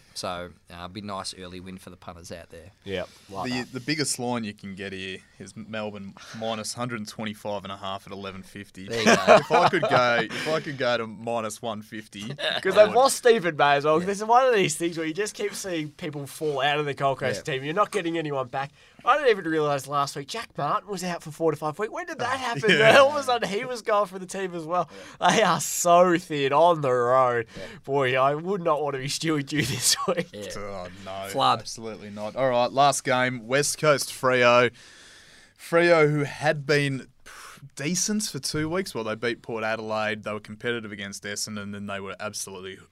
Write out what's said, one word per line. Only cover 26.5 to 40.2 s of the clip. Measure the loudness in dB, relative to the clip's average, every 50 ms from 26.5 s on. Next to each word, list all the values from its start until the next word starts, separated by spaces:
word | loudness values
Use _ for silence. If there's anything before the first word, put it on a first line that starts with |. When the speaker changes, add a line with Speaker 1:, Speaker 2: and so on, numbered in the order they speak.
Speaker 2:
on | 4 6 6 6 4 4
the | 2 2
road. | 2 2 4 4 6 6 6 4 2 0 -2 -4 -8
Speaker 1:
Yeah. | -16 -14 -14 -16 -14 -6
Speaker 2:
Boy, | -2 0 2 2 2 4
I | 4 4 2 2
would | 0 -2 -4 -4 -2
not | 0 0 0 0
want | 0 -2 -4
to | -4
be | -4 -6
Stewie | -6 -4 -2 -2 0 -2 -2
Dew | -2 -2 -2
<laughs> |
this | 0 0 -2 0 0 0 0 0 0
week. | -2 -2 -2 -4 -6
Speaker 1:
Yeah. | -8 -12 -12 -10 -10
Speaker 3:
Oh, | -10 -10 -10 -10 -10 -12 -12 -14 -14 -14
no. | -12 -10 -10 -8 -4
Speaker 1:
Flood. | 0 2 2 2 2 0
Speaker 3:
Absolutely | -2 -8 -14 -12 -12 -12 -12 -12 -14 -14
not. | -12 -10 -10 -8 -4
All | -2 0 2
right, | 2 2 2 2
last | 4 4 4 4 4 2
game, | 0 0 0 2 0 0 -2 -6 -4 0
West | 0 0 0 0 -2 0
Coast | 2 2 2 2 0 -6
Freo. | -6 -2 2 2 4 6 6 8 8 8 6 4 2 -4 -18 -20 -20 -20 -20 -20 -20 -20 -20 -20 -20 -20 -20 _ _ _
Freo, | -4 2 4 4 6 6 8 6 6 6
who | 4 2 -2
had | -2 -4 -2 -2 0 0 0 0
been | 2 2 2 2 0 -2 -6 -8 -12 _ _ -20 -20 -20 -20 -20 -20 -20 -20 -20 -16 _
decent | -6 -4 -2 -2 -2 -2 -2 -2 -2 -2
for | -4 -6 -8
two | -6 -4 -4 -4 -2 -2
weeks. | -2 -4 -4 -4 -6
Well, | -6 -4
they | -4 -4
beat | -2 -2 -4 -4 -4
Port | -6 -8 -6 -4 -2
Adelaide. | -2 -2 -2 -4 -4 -2 -2 -2 -2 -4 -4